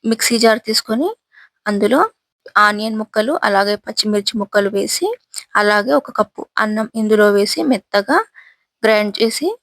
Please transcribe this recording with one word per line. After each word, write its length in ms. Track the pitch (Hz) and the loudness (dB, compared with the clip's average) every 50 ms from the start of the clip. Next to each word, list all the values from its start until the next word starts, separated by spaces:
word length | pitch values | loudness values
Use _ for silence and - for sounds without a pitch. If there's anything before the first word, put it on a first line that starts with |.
| - | -2
మిక్సీ 320 | 226 226 220 - - 233 | -2 -4 -2 -2 -2 0
జార్ 220 | 226 233 226 220 226 | 2 4 4 2 2
తీసుకొని 500 | _ - 220 - - - 220 233 294 392 466 _ _ _ _ - - _ _ _ _ | _ -4 -4 -4 -2 -2 -2 -2 -2 -4 -4 _ _ _ _ -20 -20 _ _ _ _
అందులో 340 | 214 208 202 208 208 240 294 370 453 _ _ _ _ _ _ _ - _ | -4 -2 0 0 2 2 2 0 -2 _ _ _ _ _ _ _ -4 _
ఆనియన్ 420 | - 208 208 208 208 214 226 220 | 2 2 2 2 -2 -4 -4 -4
ముక్కలు 360 | 220 214 _ - 220 214 247 311 - - | -6 -8 _ -2 -2 0 0 -2 0 0
అలాగే 320 | 220 202 196 202 202 208 | 0 2 2 2 0 -2
పచ్చిమిర్చి 580 | 202 _ - 220 - - 214 208 208 202 - - | -4 _ -10 -6 -4 -2 -2 -2 -2 -2 -2 -4
ముక్కలు 320 | 220 202 196 - 208 202 196 | -6 -6 -2 -2 0 0 0
వేసి 380 | 208 196 208 220 - - 349 415 480 - _ _ - - - _ _ | -2 -2 -4 -2 -4 -2 -2 -4 -4 -6 _ _ -18 -18 -18 _ _
అలాగే 380 | - 208 208 208 208 202 247 285 | 0 2 2 2 2 2 2 0
ఒక 180 | 285 277 - | 0 0 -2
కప్పు 300 | - - 208 _ _ - - _ _ | -10 -10 -10 _ _ -16 -16 _ _
అన్నం 300 | - 220 214 214 214 220 220 _ | -2 -2 0 -2 -4 -4 -6 _
ఇందులో 320 | 226 220 214 214 208 208 208 | -4 0 2 4 4 4 4
వేసి 280 | 202 202 202 208 - 320 330 | 4 2 0 0 -2 -2 0
మెత్తగా 540 | 285 254 196 _ _ - 202 202 247 285 370 453 _ _ - - _ _ _ _ _ _ _ - | 0 0 0 _ _ -2 -2 0 2 0 0 0 _ _ -20 -20 _ _ _ _ _ _ _ 2
గ్రైండ్ 300 | 220 220 214 208 208 196 | 2 2 2 2 -2 -2
చేసి 340 | - 226 226 - - 294 359 453 - | -2 -2 -2 -2 -2 -4 -4 -6 -6